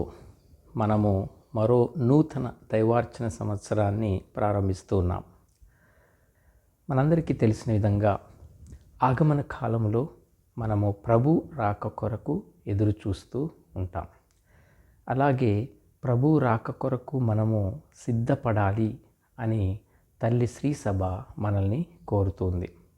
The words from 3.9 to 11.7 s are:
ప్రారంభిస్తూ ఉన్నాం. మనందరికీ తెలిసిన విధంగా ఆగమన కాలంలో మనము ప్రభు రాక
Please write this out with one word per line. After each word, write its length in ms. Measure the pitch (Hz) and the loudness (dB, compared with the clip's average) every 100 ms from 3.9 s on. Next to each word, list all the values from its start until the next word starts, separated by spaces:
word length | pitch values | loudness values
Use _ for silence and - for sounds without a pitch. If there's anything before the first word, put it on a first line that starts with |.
| 104 110 92 - - | 0 -2 -2 -4 -4
ప్రారంభిస్తూ 580 | 104 101 98 92 - 101 | 0 0 0 -2 -2 0
ఉన్నాం. 260 | 90 95 - - _ _ - _ _ _ _ _ _ _ _ _ _ _ - | 0 -2 -8 -20 _ _ -20 _ _ _ _ _ _ _ _ _ _ _ -4
మనందరికీ 460 | 131 147 165 160 | 0 2 2 0
తెలిసిన 360 | 127 113 107 - | 0 2 0 0
విధంగా 400 | 107 101 101 104 98 - - - - - - - - | 0 2 4 2 0 -4 -20 -20 -20 -20 -20 -20 -2
ఆగమన 400 | 131 127 156 143 135 | 0 4 2 2 -2
కాలంలో 520 | - 113 113 110 113 151 - _ _ _ - | -6 -2 0 0 0 -2 -8 _ _ _ -8
మనము 340 | 110 104 104 101 - | -2 0 0 -2 2
ప్రభు 360 | 117 139 165 - 147 | 4 4 2 0 -4
రాక 300 | 104 | -2